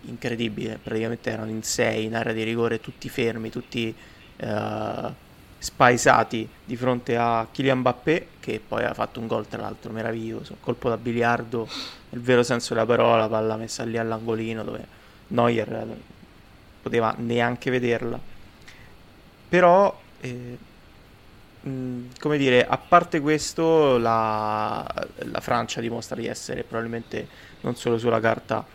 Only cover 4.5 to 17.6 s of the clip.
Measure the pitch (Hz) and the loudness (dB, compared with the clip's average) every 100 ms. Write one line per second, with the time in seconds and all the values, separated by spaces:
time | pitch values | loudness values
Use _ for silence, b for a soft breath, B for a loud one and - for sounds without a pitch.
4.5 | 107 107 107 107 113 117 127 - - - | -2 -2 -4 -4 -6 -8 -10 -18 -20 -20
5.5 | - - - 127 123 139 - 113 113 - | -14 -14 4 6 6 6 6 4 -4 -8
6.5 | - - 117 127 123 - 117 117 113 113 | -12 -10 -2 0 0 0 0 2 2 -2
7.5 | - 135 127 123 - - 165 - - - | -2 2 4 2 0 0 0 -2 -12 -8
8.5 | 110 - 113 113 - 113 - 113 113 107 | -8 -4 -2 -2 -2 -6 -4 -2 -2 -4
9.5 | 110 104 104 110 110 113 113 113 113 - | -8 -8 -10 -10 -6 -4 -4 -6 -8 -12
10.5 | - - 120 123 113 120 117 117 120 113 | -10 -6 -2 -2 -2 -2 2 2 2 -2
11.5 | 117 110 B B B - 123 120 123 120 | -6 -4 B B B -12 -6 4 4 6
12.5 | 120 - 117 110 120 117 117 110 110 110 | 0 0 0 4 6 6 6 4 2 0
13.5 | 110 113 - 120 113 113 113 113 113 113 | -2 -6 -8 -4 -2 -2 -4 -2 -2 -2
14.5 | 113 107 - - B B B - 120 120 | -6 -6 -8 -12 B B B -2 2 4
15.5 | 117 110 113 113 117 - - - - - | 2 -2 -6 -8 -12 -16 -20 -20 -20 -20
16.5 | - - - - 117 113 - 117 120 120 | -20 -20 -12 -2 0 0 -2 -2 0 0
17.5 | 123 | -2